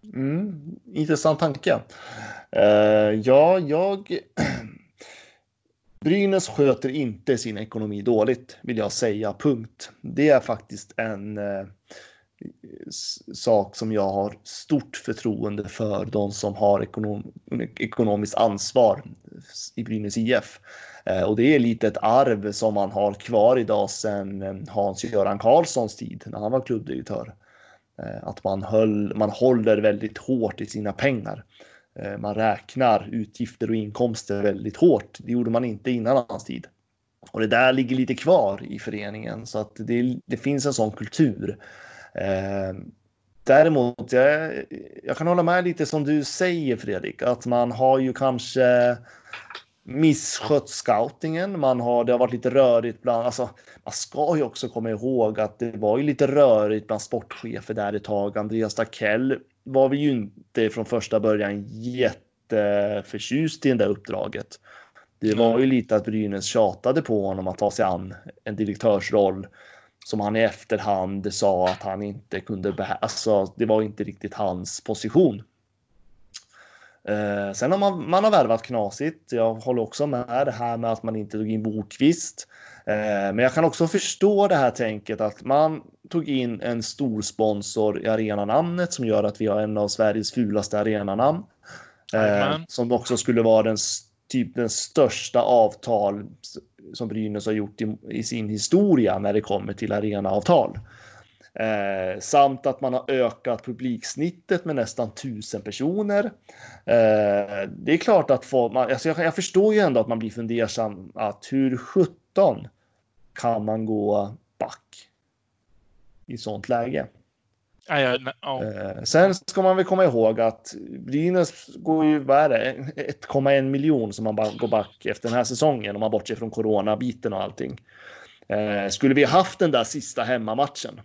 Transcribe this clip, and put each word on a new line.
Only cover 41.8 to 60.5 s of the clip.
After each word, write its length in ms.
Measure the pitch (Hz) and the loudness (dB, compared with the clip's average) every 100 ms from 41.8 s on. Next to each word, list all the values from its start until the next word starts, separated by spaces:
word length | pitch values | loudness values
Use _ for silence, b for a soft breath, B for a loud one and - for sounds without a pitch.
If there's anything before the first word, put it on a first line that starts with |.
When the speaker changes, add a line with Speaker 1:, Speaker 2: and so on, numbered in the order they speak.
| B B B | B B B
Speaker 1:
Eh, 600 | - 95 95 98 98 95 95 90 - _ _ _ _ | -8 -4 -2 -2 -4 -6 -8 -14 -20 _ _ _ _
däremot, 680 | - 135 160 151 123 123 - | 4 6 8 4 2 -2 0
jag, 400 | 127 139 151 160 - - - - - | 4 4 2 -2 -8 -10 -14 -16 -14
jag 140 | - - | -8 -4
kan 100 | 160 | 0
hålla 160 | 180 | 2
med 220 | 170 175 | 4 2
lite 220 | 180 175 151 | 0 -2 -2
som 180 | 156 | -2
du 200 | 143 151 | 0 0
säger, 520 | 139 - 185 175 143 113 | -2 -2 -2 0 -2 -4
Fredrik, 460 | - 95 - - | -4 -6 -6 -4
att 240 | 123 120 123 | -2 -2 0
man 260 | 120 120 | 2 2
har 260 | 113 131 135 | 2 4 4
ju 140 | 131 | 2
kanske 840 | 123 135 127 - 131 123 123 120 117 B B B B B B B _ | 0 0 0 -4 2 4 6 4 0 B B B B B B B _
misskött 840 | - 131 160 135 - - - 147 139 | -10 2 2 2 -2 -8 0 0 0
scoutingen. 920 | - - 107 120 - 160 160 190 190 | -8 0 0 0 -4 -6 -4 -4 0
Man 200 | 135 123 | 0 2
har, 240 | 120 120 | 2 0
det 80 | 117 | 2
har 60 | 123 | 2
varit 140 | 123 | 2
lite 180 | 120 123 | 0 0
rörigt 520 | 131 131 117 117 113 | 4 6 4 2 -6
bland, 240 | 127 117 120 | -2 0 0
alltså, 240 | 117 123 B B B | -4 -8 B B B
man 80 | - | -12
ska 440 | - - - 151 160 | -10 -8 -2 0 2
ju 60 | |
också 260 | 127 - 123 | 0 -4 -8
komma 220 | 117 113 | -6 -4
ihåg 500 | 107 123 127 110 107 | -4 -2 2 0 0
att 180 | 107 - | -4 -4
det 120 | 117 | -8
var 280 | 113 107 117 | -2 0 2
ju 60 | |
lite 220 | 147 139 139 | 0 2 2
rörigt 600 | 139 139 110 107 107 104 | 6 6 6 4 0 -2
bland 160 | 123 | -6
sportchefer 720 | - 120 110 - 117 110 95 | -4 -8 -8 -14 -10 -10 -8
där 180 | 110 101 | -4 -4
ett 120 | 104 | -4
tag. 340 | 101 104 101 101 | -4 -4 -2 -4
Andreas 360 | 104 113 110 | -4 -2 -2
Dackell 640 | 110 113 - 104 110 131 131 - _ | -2 -6 -2 0 0 0 -2 -6 _
var 260 | - 135 135 | -2 2 4
vi 80 | 143 | 2
ju 140 | 147 | 0
inte 600 | 127 101 - _ | 0 -4 -12 _